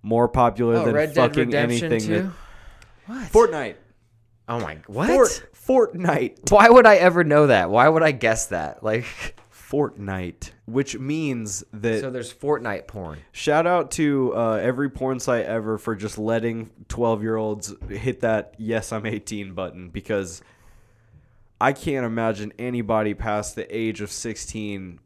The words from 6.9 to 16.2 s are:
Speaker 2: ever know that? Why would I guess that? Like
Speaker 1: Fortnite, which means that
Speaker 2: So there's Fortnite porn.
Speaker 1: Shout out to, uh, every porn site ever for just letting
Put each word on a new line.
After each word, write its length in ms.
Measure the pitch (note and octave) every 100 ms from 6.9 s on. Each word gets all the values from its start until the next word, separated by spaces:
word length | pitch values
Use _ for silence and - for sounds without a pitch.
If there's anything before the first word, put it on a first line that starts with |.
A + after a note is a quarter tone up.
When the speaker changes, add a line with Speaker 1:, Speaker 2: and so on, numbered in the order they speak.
| G3
Speaker 2:
ever 260 | F3+ F3
know 240 | E3+ D3 D3
that? 220 | A2 F2
Why 200 | G#2+ C#3
would 120 | D#3+
I 80 | D#3+
guess 360 | C3+ A2+ A2 -
that? 340 | F2+ D2+ -
Like 560 | G#2+ A2 - - - - -
Speaker 1:
Fortnite, 1000 | _ - C#3 C#3+ - G2 F#2+ F2+ - - - -
which 320 | A#2+ C3+ A#2
means 640 | C3 D#3 D3+ B2 G#2+ G2 -
that 260 | A2 A2+ A2
Speaker 2:
So 100 | C3
there's 240 | B2 A#2
Fortnite 540 | - C#3+ C#3+ A#2 G2 -
porn. 320 | G#2+ E2+ D2+ -
Speaker 1:
Shout 340 | - - D#3 E3+
out 240 | F3+ C#3
to, 420 | - D3+ C#3 B2+ -
uh, 180 | A#2
every 360 | G#2+ G#2+ B2+ C#3+
porn 300 | - C3 C3
site 260 | B2+ A#2+ F2+
ever 320 | A2+ A2 G#2+
for 180 | - G#2+
just 220 | G#2
letting 540 | -